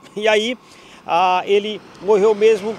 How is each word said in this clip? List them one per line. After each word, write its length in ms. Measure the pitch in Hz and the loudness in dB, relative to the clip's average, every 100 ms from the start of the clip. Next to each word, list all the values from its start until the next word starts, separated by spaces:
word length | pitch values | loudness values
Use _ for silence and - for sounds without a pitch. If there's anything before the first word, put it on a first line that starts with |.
| - 202 | -18 -6
E 120 | 214 | 0
aí, 300 | 214 226 247 - - - - - | 0 0 -6 -12 -20 -20 -18 -4
ah, 380 | 165 185 185 - | 0 0 0 0
ele 340 | 202 208 208 - - | -2 -2 -8 -14 -10
morreu 320 | 180 214 214 | -2 2 2
mesmo 420 | 208 220 214 208 | 2 2 2 -2